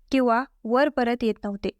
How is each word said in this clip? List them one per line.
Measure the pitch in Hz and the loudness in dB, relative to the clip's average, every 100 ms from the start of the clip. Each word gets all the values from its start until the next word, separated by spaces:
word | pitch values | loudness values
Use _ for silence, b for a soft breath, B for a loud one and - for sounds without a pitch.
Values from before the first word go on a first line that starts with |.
| _ | _
किंवा | 269 247 226 269 _ | 0 2 2 -2 _
वर | 226 247 294 | -2 2 2
परत | 269 240 240 | 0 -2 0
येत | 233 208 | -2 -2
नव्हते | 202 202 - - | -6 -8 -8 -10